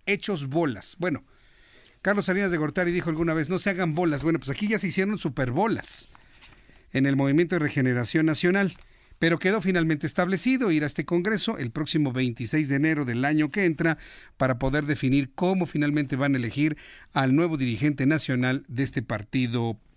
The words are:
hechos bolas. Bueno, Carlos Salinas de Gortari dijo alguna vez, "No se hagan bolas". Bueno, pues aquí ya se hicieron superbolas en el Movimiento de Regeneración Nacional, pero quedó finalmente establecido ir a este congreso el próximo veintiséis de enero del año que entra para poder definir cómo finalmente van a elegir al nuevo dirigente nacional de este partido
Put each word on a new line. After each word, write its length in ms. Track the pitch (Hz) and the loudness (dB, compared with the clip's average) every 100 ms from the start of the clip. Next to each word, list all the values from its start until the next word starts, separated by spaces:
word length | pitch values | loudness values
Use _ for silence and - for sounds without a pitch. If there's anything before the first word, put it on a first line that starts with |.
| - | -4
hechos 400 | 208 - 170 135 | -4 -2 -4 -2
bolas. 500 | 160 156 107 - - | 0 0 -2 -12 -4
Bueno, 260 | 175 127 - _ - _ - - - - | -4 -4 -8 _ -20 _ -20 -20 -20 -6
Carlos 260 | 190 208 185 | -2 0 0
Salinas 260 | 185 196 | 0 0
de 60 | 165 | 0
Gortari 340 | 151 190 175 | -2 0 0
dijo 180 | 175 165 | 0 -2
alguna 240 | 156 170 | -2 0
vez, 140 | 160 147 | 0 -2
"No 80 | 185 | -2
se 120 | 202 | -2
hagan 240 | 185 170 | -2 -2
bolas". 280 | 156 170 143 | 0 0 0
Bueno, 160 | 156 165 | 0 -2
pues 120 | 135 | -4
aquí 180 | 135 208 | -4 -2
ya 100 | 214 | 0
se 100 | 208 | 0
hicieron 300 | 190 196 208 | -2 -2 -2
superbolas 920 | 160 131 123 135 220 170 - - - - - - - - - - - | -4 -2 -2 0 0 -2 -4 -10 -12 -18 -20 -20 -20 -20 -20 -20 -6
en 120 | 135 | 0
el 120 | 139 139 | 2 2
Movimiento 400 | 139 151 170 175 | 2 2 2 0
de 40 | |
Regeneración 640 | 147 147 127 123 113 160 | 0 2 2 2 0 2
Nacional, 480 | 160 151 180 196 196 - - - - - | 2 2 2 2 0 -4 -20 -20 -20 -2
pero 200 | 165 160 | 0 2
quedó 240 | 185 214 | 2 2
finalmente 440 | 180 180 160 151 160 | 2 2 2 0 -2
establecido 640 | - 180 190 254 262 214 | 0 0 0 0 0 2
ir 140 | 156 | 2
a 20 | 147 | 0
este 200 | - 143 | -4 -2
congreso 500 | 175 214 214 - 202 | 0 0 -2 -2 -4
el 140 | 123 | -6
próximo 420 | 147 151 156 139 | -4 -2 0 0
veintiséis 560 | 127 127 117 113 156 139 | 0 -2 -2 -2 0 0
de 80 | 139 | 2
enero 300 | 156 151 123 | 2 0 0
del 180 | 117 | 0
año 260 | 139 156 151 | 0 2 0
que 140 | 208 | 2
entra 320 | 180 151 165 151 - - - - | 0 2 0 0 -8 -20 -20 -2
para 220 | 131 120 | 0 2
poder 260 | 135 147 | 0 0
definir 480 | 147 139 127 139 135 | 0 0 2 2 0
cómo 300 | - 180 190 | -2 0 0
finalmente 520 | 160 151 147 147 135 135 | 0 0 0 0 -2 0
van 180 | 143 | 2
a 20 | 131 | 0
elegir 400 | 117 131 151 151 - - - | 0 0 0 -2 -12 -20 -6
al 200 | 139 131 | 0 2
nuevo 220 | 147 170 151 | 4 2 0
dirigente 480 | 123 107 147 143 | -2 0 0 2
nacional 600 | 156 156 - 123 127 131 - | 2 2 0 0 0 -2 -4
de 140 | 120 | -4
este 180 | 131 - | -2 -4
partido 800 | 110 107 104 131 120 117 117 110 _ | -4 -6 -2 -2 0 0 -2 -6 _